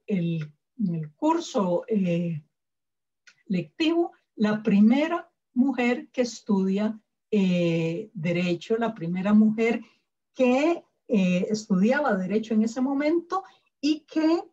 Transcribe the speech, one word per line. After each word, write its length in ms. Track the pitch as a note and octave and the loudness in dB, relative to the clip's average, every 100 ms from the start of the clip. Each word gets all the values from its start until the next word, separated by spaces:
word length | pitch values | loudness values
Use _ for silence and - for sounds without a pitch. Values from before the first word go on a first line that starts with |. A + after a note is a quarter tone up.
| - | -6
el, 460 | F#3+ E3+ E3 D3+ _ _ - | -4 -2 -4 -8 _ _ -6
el 320 | F#3+ E3 D3+ | -4 -4 -8
curso, 680 | - D#4 E4+ - C4 F#3 F3 - | -4 -2 -2 -4 -4 -2 -2 -2
eh, 560 | G#3+ F3+ E3+ F3 D3+ - _ _ _ _ _ _ _ _ _ - | -2 0 -2 -4 -6 -12 _ _ _ _ _ _ _ _ _ -6
lectivo, 640 | F3+ D#3 - D#4+ E4+ F4 - _ - | -4 -4 -2 0 2 -2 -6 _ -2
la 260 | G#3 G#3+ | -2 0
primera 680 | A3+ G3+ A3 C#4 D#4+ E4+ - _ _ | 2 6 6 4 2 -2 -8 _ _
mujer 540 | B3 C#4 B3+ A#3+ B3 - | 0 0 0 0 -2 -4
que 100 | - | -4
estudia, 800 | A#3+ - - G3 F#3+ G3 G#3+ A3 _ _ - | -4 -4 -2 0 0 0 -2 -6 _ _ -4
eh, 800 | G#3 F#3 F3 E3+ E3 E3 E3+ - | 0 2 2 0 0 -2 -4 -10
derecho, 640 | F#3 E3 F3 F3+ E3+ - A3+ | -6 -4 -2 -2 -4 -2 -2
la 180 | A3+ | -2
primera 400 | A3 E3+ F#3 F#3+ | -4 -6 -4 2
mujer 480 | G#3+ A3 A3 A3+ - - _ _ _ _ | 4 4 2 -2 -2 -8 _ _ _ _
que, 500 | - B3 C4 D#4 E4+ - _ - | 0 2 4 2 0 -6 _ -2
eh, 380 | G#3+ F3+ F3+ - | 0 2 0 -2
estudiaba 680 | G#3+ - F#3 G#3+ C#4+ C#4 F#3+ | -4 0 2 4 2 0 -2
derecho 380 | F#3 G#3+ - | -2 -2 0
en 80 | A3 | 0
ese 180 | A3+ C4 | 0 0
momento 640 | C4 C#4 D4+ E4+ - F#4+ - _ _ _ | -2 0 0 0 -2 -6 -6 _ _ _
y 200 | C#4+ D#4 | -2 -2
que 420 | - D#4 D#4+ E4+ - | -4 0 2 0 -2